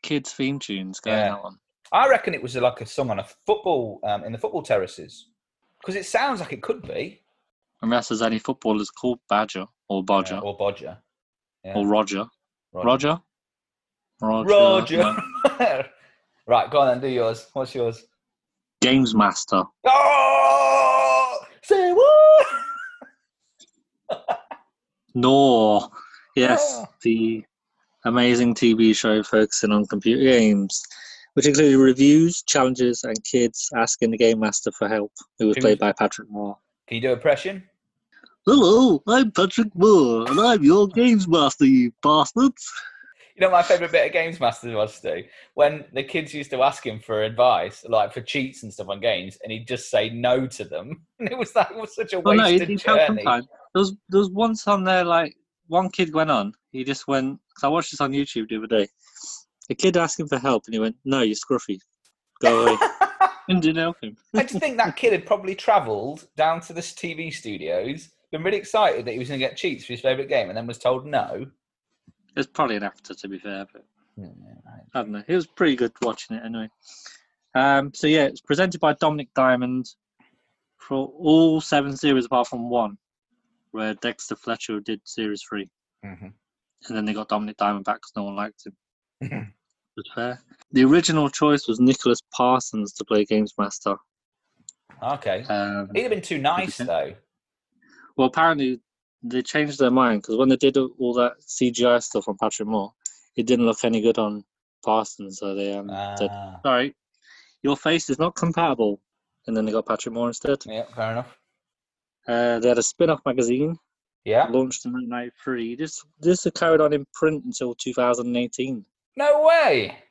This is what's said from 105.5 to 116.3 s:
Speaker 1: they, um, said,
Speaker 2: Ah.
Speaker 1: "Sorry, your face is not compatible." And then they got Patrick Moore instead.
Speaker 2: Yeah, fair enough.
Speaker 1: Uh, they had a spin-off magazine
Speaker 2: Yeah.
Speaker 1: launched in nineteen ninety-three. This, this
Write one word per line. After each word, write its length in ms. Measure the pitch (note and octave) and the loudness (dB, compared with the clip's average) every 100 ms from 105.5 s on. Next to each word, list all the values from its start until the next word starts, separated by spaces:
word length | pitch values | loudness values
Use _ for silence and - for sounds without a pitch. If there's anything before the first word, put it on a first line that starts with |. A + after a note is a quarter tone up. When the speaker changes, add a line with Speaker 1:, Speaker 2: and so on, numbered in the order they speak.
| G2 | -6
Speaker 1:
they, 180 | G2+ | -6
um, 160 | G2+ G2+ F#2+ G2+ G2+ | -8 -10 -10 -10 -6
said, 120 | G2+ | -6
Speaker 2:
Ah. 280 | G2+ G2 F2+ | -6 -16 -6
Speaker 1:
"Sorry, 320 | C#3 B2 C3+ - _ _ _ - _ _ | -2 0 -2 -8 _ _ _ -20 _ _
your 140 | C#3 C#3+ | -4 -2
face 320 | D#3 E3 - | 0 -2 -2
is 100 | C3+ | -2
not 160 | E3 - | -4 -2
compatible." 640 | E3+ E3 E3 B2 A2 G2+ _ _ _ _ - | -4 0 -2 0 -2 -2 _ _ _ _ -8
And 80 | A2+ | -4
then 80 | A2 | -2
they 60 | |
got 160 | A2 - | -4 -4
Patrick 260 | A2 - | -6 -6
Moore 140 | A#2 A#2+ | -6 -6
instead. 360 | A#2 - C#3 - | -6 -4 -4 -6
Speaker 2:
Yeah, 200 | A2 A#2 | -12 -12
fair 180 | A#2 A2 | -8 -6
enough. 260 | A2+ B2 _ _ _ _ _ _ _ _ _ - | -6 -10 _ _ _ _ _ _ _ _ _ -4
Speaker 1:
Uh, 320 | A#2 A#2+ A#2 | 0 0 2
they 100 | A#2+ | 2
had 80 | A#2+ | 2
a 60 | |
spin-off 380 | - - E3+ D3+ - | 0 0 0 0 -2
magazine 500 | B2+ A#2 B2+ D3+ E3 _ _ _ _ | -2 0 0 -2 -4 _ _ _ _
Speaker 2:
Yeah. 220 | - A2 E3 | -2 0 2
Speaker 1:
launched 400 | C3 C3 B2+ B2 | 0 -2 -4 -8
in 60 | |
nineteen 180 | B2 A#2+ | -8 -8
ninety-three. 680 | A#2+ A#2+ _ - B2+ A2+ B2 | -8 -10 _ -8 -6 -6 -8
This, 280 | D#3 - - _ | -10 -12 -20 _
this 240 | D#3 | 0